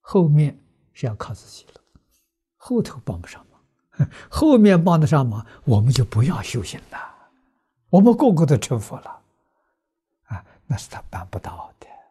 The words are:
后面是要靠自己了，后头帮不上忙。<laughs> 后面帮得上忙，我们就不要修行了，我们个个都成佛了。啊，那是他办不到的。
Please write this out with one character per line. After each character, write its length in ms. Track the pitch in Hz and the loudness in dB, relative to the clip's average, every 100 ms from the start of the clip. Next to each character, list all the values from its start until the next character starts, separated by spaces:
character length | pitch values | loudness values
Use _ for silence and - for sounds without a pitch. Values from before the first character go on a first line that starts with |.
后 260 | - 202 170 | -2 0 2
面 340 | 151 147 - _ _ _ | 2 2 -4 _ _ _
是 140 | _ 123 | _ -10
要 80 | |
靠 180 | 107 - | -8 -14
自 160 | 101 - | -16 -20
己 160 | - _ | -20 _
了， 140 | _ _ _ _ _ _ _ _ _ | _ _ _ _ _ _ _ _ _
后 260 | - 240 | -6 -4
头 180 | - - | -4 -8
帮 180 | - 85 | -12 -12
不 60 | 85 | -14
上 180 | - _ | -20 _
忙。 640 | _ _ _ _ _ 151 | _ _ _ _ _ -6
<laughs> 180 | - - | -6 -12
后 300 | - 311 254 | -2 2 6
面 240 | 208 180 | 6 4
帮 160 | 175 165 | 4 2
得 60 | 151 | 2
上 180 | 151 | 0
忙， 220 | 127 107 - - | 0 -6 -12 -10
我 160 | - 104 | 0 2
们 120 | 113 | 2
就 120 | 131 | 0
不 200 | 127 110 | 0 0
要 180 | 131 127 | -2 -2
修 220 | 101 123 | -8 -10
行 160 | - - - | -10 -14 -18
了， 400 | - - - _ _ _ _ _ _ _ | -18 -18 -20 _ _ _ _ _ _ _
我 120 | 175 | 4
们 140 | 220 233 | 4 4
个 160 | 277 | 2
个 100 | 165 | 2
都 140 | 160 139 | 2 0
成 200 | - 120 | -2 -8
佛 200 | 104 - | -8 -18
了。 240 | - - _ _ _ _ _ _ _ _ _ _ | -18 -20 _ _ _ _ _ _ _ _ _ _
啊， 200 | _ 98 - _ _ | _ -16 -16 _ _
那 100 | 104 | -10
是 140 | - | -8
他 100 | - | -18
办 220 | - 92 90 | -14 -14 -12
不 100 | 92 | -14
到 340 | - 85 - _ | -14 -18 -20 _
的。 80 | - - _ | -20 -20 _